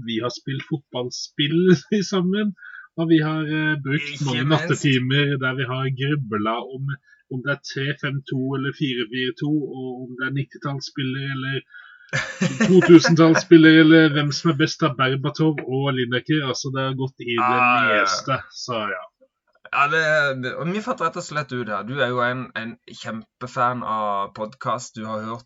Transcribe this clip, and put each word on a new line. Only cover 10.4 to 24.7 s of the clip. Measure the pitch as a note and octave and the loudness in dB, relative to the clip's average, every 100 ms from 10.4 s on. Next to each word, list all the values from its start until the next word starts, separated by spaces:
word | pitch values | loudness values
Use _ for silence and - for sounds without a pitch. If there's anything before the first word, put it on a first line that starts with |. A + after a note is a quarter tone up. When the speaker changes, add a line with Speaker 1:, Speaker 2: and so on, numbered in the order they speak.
| C3+ - D3 C#3 - - C3 C3+ C#3 C3+ | -6 -8 -8 -8 -8 -6 -4 -4 -6 -6
Speaker 1:
eller | C3 C3+ - - - - - | -6 -8 -10 -20 -20 -20 -8
Speaker 2:
<laughs> | D3 - - F3 C3 G#3 | -6 -6 -4 -2 0 4
Speaker 1:
to | F#3 | 6
tusentallsspiller, | E3+ E3 F3 E3 E3 E3 - E3 D#3 D#3+ | 10 10 10 6 6 6 6 6 8 8
eller | D#3 D#3+ D#3+ | 8 8 6
hvem | D3 D3 | 4 -2
som | C3+ E3+ | -2 -2
er | C#3+ | 0
best | D#3 - | -2 0
av | D#3 B2 | -2 0
Berbatov | C3 C3+ C#3+ C#3 D#3 C#3+ - | 0 0 -4 0 0 0 -4
og | C3 C#3 | -4 -2
Lineker. | B2+ A#2+ B2 - D#3 C3+ | -2 0 -2 0 -2 -2
Altså, | A#2+ C3+ | -4 -4
det | C3+ | -4
har | C3+ | -4
gått | C3+ C3 - | -4 -6 -8
i | A#2+ A#2 | -6 -2
det | |
Speaker 2:
Ah, | B2 B2 B2 B2 A2 | 0 2 2 4 4
ja. | G#2+ | 2
Speaker 1:
meste, | G2 G#2+ - B2+ - | 2 -2 -4 -6 -6
så | - - A#2 G#2 | -14 -8 -6 -6
ja. | F#2 - _ _ _ _ _ - | -8 -12 _ _ _ _ _ -6
Speaker 2:
Ja, | B2+ C#3+ | 0 2
det, | D#3+ D#3 D#3 C#3+ C3 | 2 2 2 2 -2
det, | B2+ - | -6 -6
og | D#3 | -4
vi | G3+ | -4
fant | G#3+ - | -4 -4
rett | E3 F3 | -4 -6
og | |
slett | E3 D3+ C#3 | -8 -8 -6
ut | B2 A2 | -6 -6
her. | G2+ | -6
Du | G#2 C#3+ | -6 -2
er | B2 | -2
jo | B2 | 0
en, | B2 B2+ A#2 A2+ | -2 -4 -8 -10
en | A2+ - - | -10 -14 -18
kjempefan | A2 A#2+ A2 - - B2 - B2 B2 | -16 -12 -12 -14 -16 -10 -2 -2 -2
av | - A2 G#2 G2+ G2+ | -4 -4 -2 -2 -4
podcast. | - G#2+ - B2+ | -8 -10 -8 -6